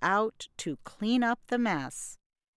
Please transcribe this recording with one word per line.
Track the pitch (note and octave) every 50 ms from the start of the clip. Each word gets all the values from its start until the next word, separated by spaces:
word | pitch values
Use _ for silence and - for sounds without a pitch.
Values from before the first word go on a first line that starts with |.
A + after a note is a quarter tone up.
out | - F3 G3 G#3 A3 A3+ - _ - - _ -
to | - D#3 C#3+ - -
clean | - - - G#3 A3 B3 B3+ A#3+
up | A#3 B3 - - -
the | F4 -
mess | A#3+ A3 F3 C#3+ C3 C#3 - - - - - - _ _ _ _ _ _ _